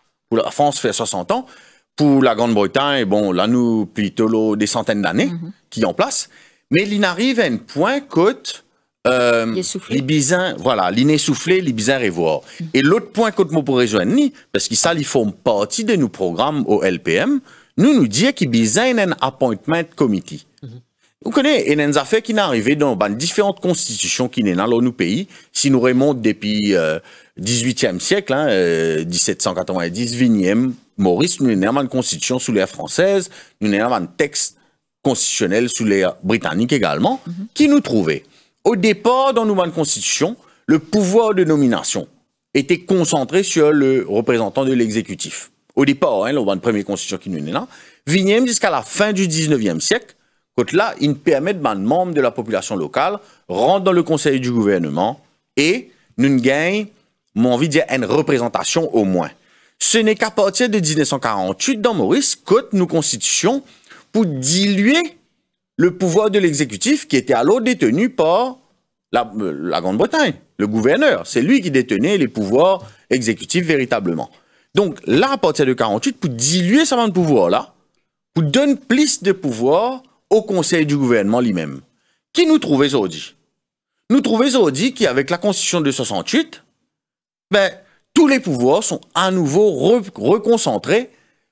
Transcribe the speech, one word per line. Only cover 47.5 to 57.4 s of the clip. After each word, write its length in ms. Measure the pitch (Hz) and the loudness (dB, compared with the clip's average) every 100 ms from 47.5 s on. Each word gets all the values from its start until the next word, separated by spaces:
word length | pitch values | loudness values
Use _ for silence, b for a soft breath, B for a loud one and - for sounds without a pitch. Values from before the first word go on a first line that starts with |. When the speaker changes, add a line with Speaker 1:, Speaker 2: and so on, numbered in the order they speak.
Speaker 1:
là, 140 | 147 254 B B B - | -8 -8 B B B -2
vingtième 400 | 175 190 220 254 | 0 2 2 2
jusqu'à 240 | 233 208 | 0 0
la 120 | 143 | -2
fin 300 | - - 208 | -2 0 0
du 140 | 190 190 | 0 -2
dix-neuvième 540 | 160 156 143 104 82 | 0 0 0 0 -2
siècle, 340 | - 226 - _ _ _ _ - | -2 -2 -4 _ _ _ _ -4
quand 160 | 120 | -2
là, 240 | 170 214 - | 0 -2 -2
il 140 | 147 | -2
permet 400 | 139 - 139 165 | -2 -2 -2 -2
de 60 | 196 | -4
membres 520 | 135 101 101 160 185 | -4 -2 -2 0 0
de 80 | 151 | 0
la 120 | 127 | -2
population 420 | 120 113 104 - | -2 -6 -6 -4
locale 440 | 101 73 120 160 202 b b - | -6 -4 -2 -2 -4 b b -8
rentrent 380 | 90 123 196 | 0 2 2
dans 80 | 190 | 2
le 100 | 175 | 2
conseil 380 | 151 156 151 135 | 2 0 0 0
du 100 | 123 | 0
gouvernement 720 | 120 104 95 80 73 101 135 _ _ _ - | 0 2 0 0 -2 -4 -6 _ _ _ 0
et 360 | 151 226 254 b b - | 0 0 -6 b b 0
nous 240 | 135 131 | 2 2
gagnons, 480 | 123 139 165 202 208 - _ _ _ | 2 2 0 -2 -6 -12 _ _ _
mon 160 | 104 | 0